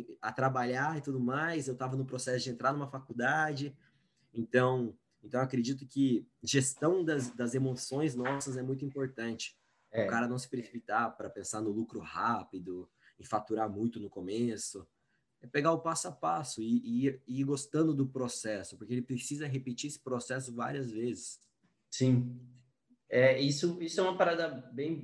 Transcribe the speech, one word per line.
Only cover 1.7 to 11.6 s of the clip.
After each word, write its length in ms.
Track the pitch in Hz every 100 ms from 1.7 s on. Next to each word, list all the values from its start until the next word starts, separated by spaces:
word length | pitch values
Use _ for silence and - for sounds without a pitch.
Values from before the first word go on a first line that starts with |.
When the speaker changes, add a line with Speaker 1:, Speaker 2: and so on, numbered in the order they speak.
| 123
Speaker 1:
tava 220 | 131 131
no 80 | 131
processo 380 | 127 127 127 127
de 60 |
entrar 200 | 120 123
numa 160 | 147 135
faculdade, 840 | 135 135 123 123 156 156 139 143 135 _ _ _ _ _
então, 640 | 117 113 127 127 127 117 - _ _
então 160 | 107 123
eu 40 | 131
acredito 420 | 131 117 135 135
que 400 | 139 135 113 - _
gestão 600 | - 143 135 - 151 185
das, 280 | 165 147 123
das 240 | - 120 131
emoções 600 | 131 127 - 135 156 123
nossas 420 | 123 139 139 127
é 40 |
muito 240 | 127 135 139
importante. 720 | 139 131 131 113 113 - - _ _ _
Speaker 2:
É. 120 | 113 98
Speaker 1:
O 20 |
cara 200 | 117 120
não 100 | 127
se 120 | -
precipitar 680 | 127 117 117 - 107 117 -
pra 120 | 98
pensar 320 | 104 95 107